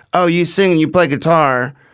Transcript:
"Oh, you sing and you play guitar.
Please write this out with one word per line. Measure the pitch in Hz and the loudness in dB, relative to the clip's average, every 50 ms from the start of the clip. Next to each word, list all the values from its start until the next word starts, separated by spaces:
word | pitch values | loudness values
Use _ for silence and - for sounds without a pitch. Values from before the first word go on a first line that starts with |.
| _ _ - | _ _ -2
"Oh, | 175 180 | 0 0
you | 175 170 175 175 | 0 0 0 -2
sing | 165 - - 196 190 175 | -2 0 0 0 2 2
and | 160 | 0
you | 156 151 | 0 0
play | 156 180 175 | 0 0 0
guitar. | 147 139 143 147 160 170 165 151 139 131 123 123 127 139 _ _ _ | 0 -2 -2 -2 0 2 2 2 2 0 -2 -4 -6 -10 _ _ _